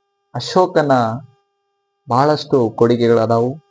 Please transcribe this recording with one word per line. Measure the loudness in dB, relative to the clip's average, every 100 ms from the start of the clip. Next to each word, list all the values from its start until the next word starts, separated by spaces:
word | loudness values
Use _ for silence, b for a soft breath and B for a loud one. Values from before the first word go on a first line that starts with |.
| _ _ _ -12
ಅಶೋಕನ | -4 0 0 0 0 0 0 -4 -12 _ _ _ _ _ _ _ -4
ಬಹಳಷ್ಟು | 0 0 0 0 0 0
ಕೊಡುಗೆಗಳದಾವು. | 0 2 2 2 2 2 0 -2 -6 _